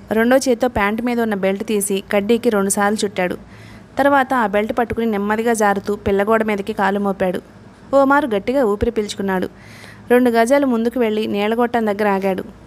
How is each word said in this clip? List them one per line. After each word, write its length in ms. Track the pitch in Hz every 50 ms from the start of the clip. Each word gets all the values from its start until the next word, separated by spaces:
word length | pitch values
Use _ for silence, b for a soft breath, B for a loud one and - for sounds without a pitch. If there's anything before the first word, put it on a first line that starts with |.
| - -
రెండో 260 | 214 220 226 240 254
చేత్తో 300 | 269 269 269 240 226 262
ప్యాంటు 340 | 254 240 233 196 202 214 220
మీద 200 | 233 247 240 233
ఉన్న 140 | 233 226 208
బెల్ట్ 280 | 190 185 190 196 196 214
తీసి 400 | 233 220 202 202 - 196 190 - -
కడ్డీకి 380 | - 208 202 202 233 233 - 240
రెండుసార్లు 560 | 214 202 196 196 190 208 202 202 214 214 214
చుట్టాడు. 320 | 196 202 - 185 180 - - - B B B B B B B B B - -
తర్వాత 340 | 269 285 285 277 - - 262
ఆ 140 | 262 226
బెల్ట్ 260 | 202 196 208 214 220 247 -
పట్టుకుని 260 | 240 226 226 220 226
నెమ్మదిగా 480 | 226 214 202 202 208 214 220 226 240 233
జారుతూ 420 | 208 214 202 202 196 196 - 202
పిల్లగోడ 480 | 202 - 208 196 196 202 214 226 220 220
మీదకి 300 | 214 208 202 202 214 214
కాలు 260 | 214 196 190 196 202
మోపాడు. 420 | 202 196 190 190 190 185 180 - - - - - - - - - - - 269
ఓ 80 | 277 277
మారు 240 | 269 277 285 302
గట్టిగా 380 | 254 208 196 196 - 254 285 254
ఊపిరి 260 | 202 202 208 240 233
పీల్చుకున్నాడు. 580 | 220 220 208 202 - - 196 196 185 185 180 - - B B B B B B B B B B -
రెండు 180 | 240 247 254 247
గజాలు 360 | 226 226 226 226 277 285 285
ముందుకు 340 | 262 240 226 226 240 - 262
వెళ్ళి 280 | 240 220 214 220 220
నీళ్ళగొట్టం 580 | 220 208 202 202 214 226 233 240 240 240 233 220
దగ్గర 220 | 214 202 196 214
ఆగాడు. 360 | 208 196 190 190 190 185 190 - - - - -